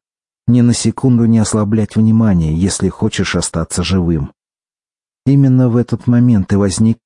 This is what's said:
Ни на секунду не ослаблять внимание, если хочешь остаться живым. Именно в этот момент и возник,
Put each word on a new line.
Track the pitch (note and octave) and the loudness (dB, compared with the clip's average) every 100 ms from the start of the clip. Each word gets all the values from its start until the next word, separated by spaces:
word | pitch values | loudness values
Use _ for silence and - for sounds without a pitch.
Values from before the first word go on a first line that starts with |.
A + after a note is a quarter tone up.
| _ _ _ _ - | _ _ _ _ 0
Ни | A#2+ | 2
на | A#2+ | 2
секунду | A2+ A#2 - C3 A#2 | 0 -2 -2 0 2
не | A#2 A2+ | 2 2
ослаблять | G#2 A2 G#2 A2 G2+ A2 | 0 -2 -2 -2 -2 0
внимание, | A2 A2 A2 F2 D#2 | 2 2 2 0 0
если | D#2+ F#2+ - F#2 | -2 -2 -2 -4
хочешь | - G#2+ - F#2 | -4 -4 -4 -4
остаться | F2+ - E2+ D#2+ F#2+ | -4 -4 -6 -6 -6
живым. | E2+ F#2+ E2+ D#2+ C2+ _ _ _ _ _ _ _ _ _ | -2 -2 0 -2 -6 _ _ _ _ _ _ _ _ _
Именно | C3 C#3 C3+ B2+ B2+ | 0 2 4 2 2
в | A#2+ | 0
этот | A#2+ A#2 - | -2 -4 0
момент | A#2+ B2 G#2+ F2+ | 2 2 2 0
и | G2 | -2
возник, | G2+ - A2+ A2+ | 0 0 0 -2